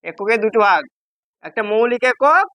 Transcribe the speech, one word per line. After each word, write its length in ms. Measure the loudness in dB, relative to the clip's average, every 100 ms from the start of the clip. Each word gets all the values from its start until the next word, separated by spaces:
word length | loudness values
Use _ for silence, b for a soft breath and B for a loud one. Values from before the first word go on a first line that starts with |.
| -16
এককের 340 | -10 -4 -2 0
দুটো 140 | 2 2
ভাগ, 140 | 2 -2 _ _ _ _ _
একটা 180 | -12 -8 -2
মৌলিক 320 | 0 0 0 -2
একক 320 | 0 2 2 0